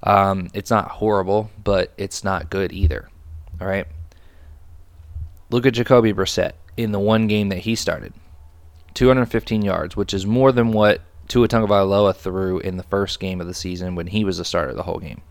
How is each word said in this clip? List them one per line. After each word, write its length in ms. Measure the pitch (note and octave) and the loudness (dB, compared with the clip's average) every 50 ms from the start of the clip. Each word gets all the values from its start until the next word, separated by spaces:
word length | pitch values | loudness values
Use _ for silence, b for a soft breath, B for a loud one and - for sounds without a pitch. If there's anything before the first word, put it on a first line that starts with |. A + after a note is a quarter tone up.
| - | 4
Um, 460 | - G2+ G2 G2 G2 G2 F#2+ F2+ E2+ - | 6 6 6 6 4 2 -2 -4 -6 -8
it's 160 | G#2 G2+ - | -10 -2 0
not 220 | A#2 G#2+ - - | 0 0 0 -2
horrible, 580 | - - G#2+ G#2+ G#2 G2+ F#2 F#2 G2 G#2+ A2 G#2+ - - G#2 | -6 -2 0 0 2 0 0 2 0 0 0 -4 -12 -8 -2
but 300 | G2+ G2 F#2 F2+ - - - | 0 0 0 0 -2 -4 -10
it's 260 | G2 G2 - - - | -10 -8 -8 -6 -4
not 260 | G2 F#2+ F2 E2 D#2+ | -2 -2 -2 -4 -4
good 240 | - F#2+ G2 F2+ - | -4 -2 -2 -2 -2
either, 340 | F#2+ F#2+ D#2+ C2+ - - - - - - - - - - - - - | 0 0 0 0 -2 -8 -14 -20 -20 -20 -18 -18 -16 -16 -16 -14 -10
all 60 | F#2 F#2+ | -6 -4
right? 200 | F#2+ G2 - - - - - - b b b b b b b b b b b b - - - - - - - - - - - - - - - - | -4 -4 -4 -6 -12 -16 -16 -18 b b b b b b b b b b b b -20 -20 -20 -20 -20 -20 -20 -16 -12 -12 -12 -12 -14 -20 -10 -2
Look 160 | A#2 B2 A#2+ | -2 2 2
at 80 | C3 A2+ | 2 2
Jacoby 400 | A#2+ A#2+ - C3+ B2 A2+ A2 G2+ | 2 2 6 6 6 6 6 2
Brissett 400 | F#2 F#2+ - - - F2+ - - - - - - | 0 -2 -2 0 -2 -2 -2 -4 -10 -20 -14 -8
in 160 | - A#2 G#2+ | -6 -4 -2
the 80 | G#2 G2+ | -2 0
one 280 | G2+ G#2+ A2 A2 A2 G#2+ | 2 2 2 2 2 2
game 220 | G#2+ G#2 G#2 G2 | 2 0 0 0
that 100 | F#2+ F2+ | -4 -4
he 160 | - A2+ A#2 | -2 -2 -2
started. 380 | A2 - - D#2+ D#2 - - - - - - - - - - - - - - - - - - - | -2 -2 -4 -4 -6 -8 -14 -16 -18 -20 -20 -20 -20 -20 -20 -20 -20 -20 -20 -20 -20 -20 -16 -2
Two 140 | - B2+ B2+ | 2 4 6
hundred 200 | C3 C3 A#2+ A#2 | 6 4 2 0
fifteen 340 | - A2+ - - A2+ G#2+ | -2 -4 -2 -2 -2 0
yards, 340 | G#2 G2 F#2 E2+ D#2 F#2 - | 0 0 0 -2 -4 -6 -4
which 180 | G#2 G2+ - - | -4 -4 -2 -2
is 120 | G2 F#2+ | -4 -2
more 260 | G2+ A2 B2 C3 C3+ | 0 2 6 6 6
than 200 | B2+ B2 A#2 A#2 | 6 6 2 2
what 300 | A2 G#2+ G#2+ G#2 G#2 - - - - - - - | 4 4 4 4 4 2 -2 -16 -20 -20 -16 -2
Tua 200 | - B2 A#2+ G#2 | 2 4 4 4
Tagovailoa 680 | - A#2 A2 G2+ G#2 G2+ G2 F#2+ G2 G2+ G#2 G2 F#2 | 4 2 2 4 4 2 4 4 4 4 4 2 2
threw 440 | - - F#2+ F#2 F#2+ F#2+ F#2 F#2 F2+ | 0 -6 -6 -4 -2 -2 -2 -2 -4
in 180 | - F#2+ F2+ F2+ | -4 -6 -8 -8
the 60 | F2+ | -6
first 360 | - - G2 G2+ F#2+ - - | -2 -2 -2 -2 -2 -4 -8
game 220 | - F#2+ F#2 F2+ | -6 -6 -6 -6
of 60 | F2 F2 | -8 -10
the 60 | F2+ | -10
season 420 | - - F#2 F2+ F2 F2+ F2+ F2+ | -8 -8 -8 -8 -6 -8 -6 -6
when 120 | F2 E2+ F2 | -6 -8 -4
he 160 | F#2 G#2+ G#2+ | -2 -2 0
was 140 | F#2+ F2+ E2 | 0 -2 -4
the 80 | F2 | -6
starter 280 | - - F2+ D#2 C2+ C2 | -4 -2 -2 -2 -2 -6
the 100 | - - | -8 -6
whole 160 | F2 E2 - | -6 -6 -8
game. 220 | - D#2 - - - - | -8 -12 -14 -16 -18 -20